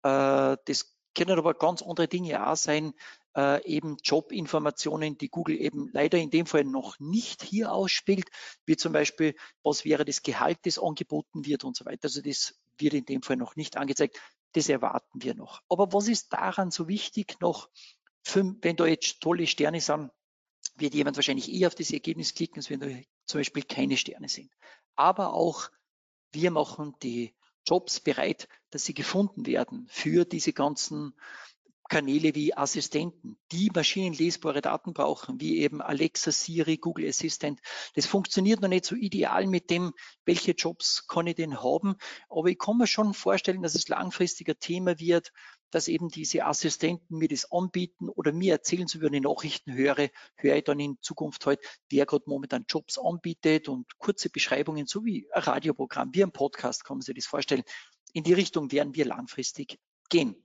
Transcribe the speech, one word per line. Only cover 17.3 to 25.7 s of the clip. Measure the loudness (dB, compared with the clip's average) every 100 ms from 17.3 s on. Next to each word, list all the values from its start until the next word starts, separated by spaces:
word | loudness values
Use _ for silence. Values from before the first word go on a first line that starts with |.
| -2
noch, | -2 -2 -8 -20 -20 _ _ _
für, | 0 2 2 0
wenn | -2 4
da | 4
jetzt | 4 0 -2
tolle | 0 0 0
Sterne | 2 2 2
sind, | 0 -2 -2 _ _ _ _ _ -12 _
wird | -2
jemand | 2 0 2
wahrscheinlich | 0 0 -2
eher | 2 2
auf |
das | 2 -4
Ergebnis | -4 -4 -4 -4
klicken, | -4 -6 -6
als | -8
wenn | -8
da | -8 -10 -16 _ -6
zum | -4
Beispiel | -2 -4
keine | -6 -2 0 2
Sterne | -2 -6 -8
sind. | -8 -10 _ -20 -20 _
Aber | 2 4 4 0
auch | 2 2 0 -10